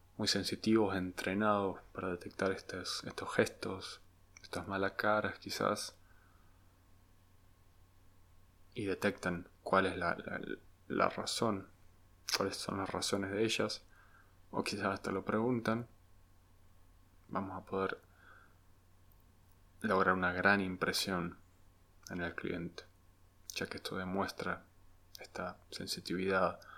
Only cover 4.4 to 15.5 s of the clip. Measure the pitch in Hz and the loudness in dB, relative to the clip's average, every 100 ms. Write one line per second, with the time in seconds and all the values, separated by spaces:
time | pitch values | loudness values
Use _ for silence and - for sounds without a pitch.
4.4 | - 90 90 98 98 - 104 107 101 - | -12 -8 -4 0 0 2 2 4 2 -4
5.4 | - - 101 107 - - - - - - | -6 0 2 0 -4 -12 -20 -20 -20 -20
6.4 | - - - - - - - - - - | -20 -20 -20 -20 -20 -20 -20 -20 -20 -20
7.4 | - - - - - - - - - - | -20 -20 -20 -20 -20 -20 -20 -20 -20 -20
8.4 | - - - - 98 90 104 - 92 87 | -20 -20 -14 -6 -2 0 0 0 -2 -4
9.4 | - - - 95 95 90 85 - - - | -6 -14 2 4 4 2 -2 -2 -4 -6
10.4 | - - - - - - - - - - | -6 -10 -12 -18 -4 2 4 2 -4 0
11.4 | 117 98 - - - - - - - - | 0 0 -4 -16 -20 -20 -20 -16 -4 -2
12.4 | 98 - - 98 95 90 - 101 95 101 | 0 -4 -4 -4 -2 -2 0 0 0 0
13.4 | 113 - 110 - - - - - - - | 0 2 0 -4 -12 -20 -20 -20 -20 -20
14.4 | - - - 101 101 95 - 95 92 107 | -8 -4 -2 -2 -2 -2 -2 -4 0 2
15.4 | 117 | 2